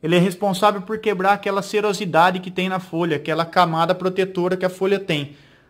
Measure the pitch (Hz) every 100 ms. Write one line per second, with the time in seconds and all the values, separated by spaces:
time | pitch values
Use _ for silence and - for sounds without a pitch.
0 | 160 175 190 180 202 185 214 202 190 214
1 | 214 185 190 202 202 196 196 208 208 196
2 | 196 160 180 185 185 185 185 185 185 165
3 | 175 147 156 156 160 185 170 160 170 180
4 | 180 185 185 185 180 185 185 185 190 196
5 | 196 151 143 - - _